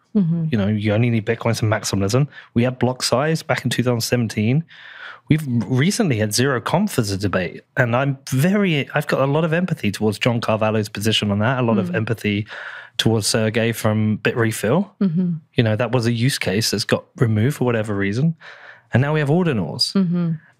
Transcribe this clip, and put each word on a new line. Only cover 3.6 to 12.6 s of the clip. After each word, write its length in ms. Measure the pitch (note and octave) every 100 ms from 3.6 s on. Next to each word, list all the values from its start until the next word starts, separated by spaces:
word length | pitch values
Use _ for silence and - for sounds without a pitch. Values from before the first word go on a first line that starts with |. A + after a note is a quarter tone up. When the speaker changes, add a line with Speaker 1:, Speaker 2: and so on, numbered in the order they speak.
Speaker 2:
in 60 | B2+
two 120 | -
thousand 180 | A#2+ A#2+
seventeen. 640 | - B2 A2 - G#2+ C#3+ - - - - - - -
We've 140 | D#3 C#3+
recently 680 | A#2+ G#2 B2+ E3+ G3+ F#3+ G#2+
had 160 | G#2+
zero 260 | G#2 C#3 A#2+
conf 380 | - E3 G#3 -
as 120 | G#2
a 60 | F#2+
debate. 440 | G2+ F#2 F2 - _ -
And 180 | A#2+
I'm 240 | A#2+ C#3 C3+ -
very, 580 | C3 F3 G#3 G3 D3 B2+
I've 120 | D3 -
got 140 | -
a 60 | C3+
lot 140 | D3+
of 80 | E3
empathy 380 | E3 F#3 D#3+ G#2+
towards 260 | G2+ G#2+ G#2
John 220 | B2+ A#2
Carvalho's 480 | A2 A2 A2 G#2+ G#2
position 420 | G#2 A2 G#2+ G#2
on 80 | G2+
that, 180 | A2 B2+
a 40 |
lot 140 | A#2 A2
of 120 | F2+
Speaker 1:
Mm. 60 | A2+
Speaker 2:
empathy 500 | A2 A2+ G#2 G2+ G#2 -